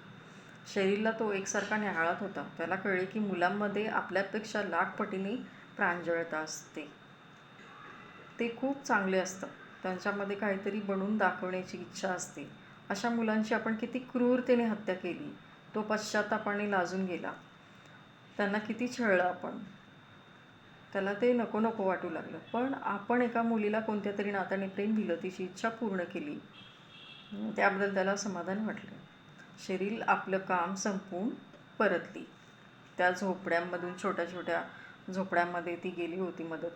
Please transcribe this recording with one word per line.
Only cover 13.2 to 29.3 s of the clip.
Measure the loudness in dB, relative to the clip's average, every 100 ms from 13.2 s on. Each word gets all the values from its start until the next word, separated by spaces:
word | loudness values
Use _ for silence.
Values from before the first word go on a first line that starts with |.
| 4 2 4
आपण | 2 2 0
किती | -2 -4
क्रूरतेने | -2 4 6 6 6 6
हत्या | 6 2 -2 -2
केली, | -2 -6 -8 -12 -18 -20 -8 -4
तो |
पश्चात्तापाने | 0 -2 0 0 2 0 0 0 2
लाजून | 2 2 0 -2
गेला. | -2 -6 -8 -14 -20 -20 -20 -20 -20 -20 -20 -10 -2
त्यांना | 0 0
किती | -2 -2 -2
छळलं | 0 4 6
आपण, | 4 0 -6 -8 -12 -16 -20 -20 -20 -20 -20 -20 -20 -20 -20 -20 -6
त्याला | -2 -2
ते | 2 4
नको | 4 2 2
नको | 2 2
वाटू | 2 0 -2
लागलं. | -6 -6 -10
पण | -6 -2 0 -2
आपण | -2 -2 2 2
एका | 4 2
मुलीला | 2 2 2 2
कोणत्या | 0 0 0 -2
तरी | 0
नात्याने | 0 0 -2 -2
प्रेम | -2 2 2
दिलं, | 2 0
तिची | -2 -4
इच्छा | -6 -2 -4
पूर्ण | -2 -2 0
केली, | -2 -4 -6 -8 -12 -18 -20 -20 -20 -20 -18 -18 -14 -6 -4 2
त्याबद्दल | 4 4 2
त्याला | 2 2 0
समाधान | -2 -4 -2 -2 -2
वाटलं. | -4 -10 -16 -18 -20 -20